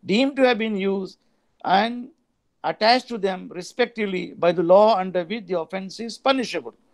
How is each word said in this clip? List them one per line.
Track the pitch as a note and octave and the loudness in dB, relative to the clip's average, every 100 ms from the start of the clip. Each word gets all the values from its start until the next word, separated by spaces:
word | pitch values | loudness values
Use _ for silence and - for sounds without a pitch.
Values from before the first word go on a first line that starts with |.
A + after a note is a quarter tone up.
deemed | F3+ G3+ C4+ C4+ | 0 0 0 2
to | |
have | B3+ A#3 | 2 2
been | A3 G3+ | -2 -2
used | G3 G3 F#3 - _ _ _ _ | -2 -4 -6 -14 _ _ _ _
and | - F3+ A3+ A#3+ B3 _ _ _ _ _ | 0 2 2 -6 -14 _ _ _ _ _
attached | D3+ D#3+ G#3+ B3 - | -8 0 2 2 0
to | A#3 | -4
them | F#3+ F#3 F#3 | -4 -4 -10
respectively | E3+ F3 - A#3+ A#3 G#3 F3+ F3 - | -14 -14 -2 -2 -2 -4 -4 -8 0
by | E3+ | 0
the | F3 | 2
law | E3+ F#3 G#3+ G#3 | 6 6 8 4
under | F#3 F3+ | 0 -4
which | E3+ A3+ F3+ | -4 -8 -6
the | F3+ | -6
offense | D#3+ F#3+ F#3+ - | -4 -10 -10 -12
is | A3+ G#3+ | -12 -4
punishable. | C4 C4+ A3 F3 A#2 - _ | 0 0 -2 -6 -10 -20 _